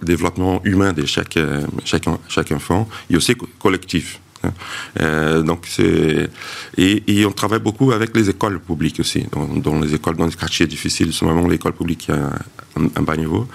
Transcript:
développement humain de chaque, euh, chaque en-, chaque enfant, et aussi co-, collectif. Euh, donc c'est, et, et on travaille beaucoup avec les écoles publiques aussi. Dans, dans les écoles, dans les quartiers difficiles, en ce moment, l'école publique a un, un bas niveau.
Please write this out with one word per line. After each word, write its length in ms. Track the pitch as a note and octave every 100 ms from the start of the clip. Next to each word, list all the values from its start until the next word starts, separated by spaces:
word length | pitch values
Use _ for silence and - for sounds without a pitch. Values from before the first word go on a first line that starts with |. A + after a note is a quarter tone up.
développement 580 | E2+ E2 F2 F#2 F#2 F#2
humain 280 | G2+ F#2+ G2
de 140 | D#2 C#2
chaque, 300 | - E2 E2+
euh, 260 | D2 C#2+ D2 -
chaque 220 | - E2 E2
en-, 140 | D#2+ -
chaque 240 | - D#2
enfant, 360 | D2 - F2+ A2 - -
et 60 | -
aussi 180 | -
co-, 140 | A#2 - -
collectif. 640 | G2+ F#2 - E2+ - - - - F2 - - - - -
Euh, 420 | D#2+ D#2 D#2 D#2+
donc 240 | D#2+ E2+ -
c'est, 600 | - F#2 E2 D#2+ D#2 D#2+ - - - - -
et, 260 | F#2+ G#2 G2+
et 200 | G2+ G#2
on 60 |
travaille 280 | F#2+ G2+ A2
beaucoup 320 | G#2+ G#2+ C3+
avec 240 | G#2+ A2 A#2
les 140 | G2
écoles 300 | F#2 G#2+ F2
publiques 400 | - D2+ D#2 D2+
aussi. 260 | - D#2 C2+
Dans, 140 | C#2+ D2
dans 340 | D2+ D2 D#2
les 140 | D#2
écoles, 220 | D2+ F2 E2
dans 100 | E2+
les 60 |
quartiers 340 | - E2+ - D#2+
difficiles, 420 | D2+ - - C#3
en 40 |
ce 120 | -
moment, 220 | E2 E2 F2
l'école 240 | E2 -
publique 360 | - F2 E2 -
a 40 | D2+ C#2 - - - - D2+
un, 40 | D#2 E2
un 60 |
bas 140 | D#2 D#2
niveau. 300 | D#2+ F#2 C3